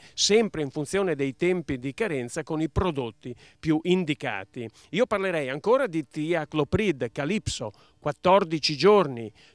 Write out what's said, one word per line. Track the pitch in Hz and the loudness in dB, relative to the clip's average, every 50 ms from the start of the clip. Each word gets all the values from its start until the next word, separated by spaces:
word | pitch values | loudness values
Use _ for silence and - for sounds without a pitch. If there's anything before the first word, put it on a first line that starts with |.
| - - - | -10 -14 -6
sempre | - - - 202 226 233 196 - 156 | -2 0 4 4 4 4 2 -2 -4
in | 151 135 | -6 -4
funzione | - 151 147 - - 196 202 185 156 | -4 -6 -6 -2 -2 0 0 0 0
dei | 135 139 135 131 - | 0 -2 -4 -2 0
tempi | 170 180 185 180 151 - 143 127 | 0 0 0 0 -2 -4 -6 -6
di | 120 139 131 | -6 -8 -6
carenza | - 226 208 160 131 120 120 - 165 147 | -4 -4 -4 -4 -4 -6 -6 -6 -8 -8
con | - 165 156 | -6 -4 -4
i | 160 156 | -4 -2
prodotti | - - 190 185 156 135 127 113 - _ - 131 123 - - - _ _ | -2 0 -2 0 -2 -2 -6 -6 -8 _ -14 -14 -14 -16 -18 -20 _ _
più | - 156 156 156 - | -2 0 0 0 2
indicati. | 180 180 185 180 147 147 - - 131 107 98 95 - - 131 117 110 - - - - | 2 2 2 2 0 -2 -4 -4 -6 -6 -6 -8 -10 -12 -12 -12 -12 -12 -16 -16 -6
Io | - 180 247 | 0 0 0
parlerei | - 226 202 190 190 175 160 143 127 | 2 0 -2 -2 -2 -2 -2 -4 -4
ancora | 131 151 - 196 240 269 277 220 | -6 -4 0 2 2 2 2 0
di | 160 165 147 | -2 -4 -6
tiacloprid, | - - 156 151 160 175 165 151 - - 156 143 - - 180 220 208 160 131 127 117 - | -6 -6 -6 -4 -2 -2 -2 -2 -2 -2 -2 -2 0 0 0 0 0 0 -2 -2 -6 -4
Calypso, | - 143 147 208 214 - - - - 135 107 - _ _ _ _ _ | -4 -4 -2 -2 -2 -4 -4 -8 -8 -8 -10 -12 _ _ _ _ _
quattordici | - 151 139 _ - 180 185 202 202 165 165 156 - - 151 | -6 -6 -4 _ 4 6 6 6 6 2 -4 -2 -2 -2 -2
giorni, | 135 139 196 208 202 180 147 127 117 113 107 - _ - - _ | 4 6 6 8 6 6 2 -2 -8 -10 -12 -12 _ -20 -20 _